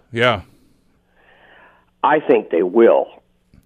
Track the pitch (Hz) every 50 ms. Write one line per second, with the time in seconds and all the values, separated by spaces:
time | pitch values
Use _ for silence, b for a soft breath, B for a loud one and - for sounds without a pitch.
0 | _ _ 113 113 120 123 113 95 - _ _ _ _ _ _ _ _ _ _ _
1 | b b b b b b b b b b b b b b b b b b _ _
2 | - 131 151 156 147 - 135 110 - - - 82 92 90 92 113 117 107 78 67
3 | - - - - _ _ _ _ _ _ _ _ _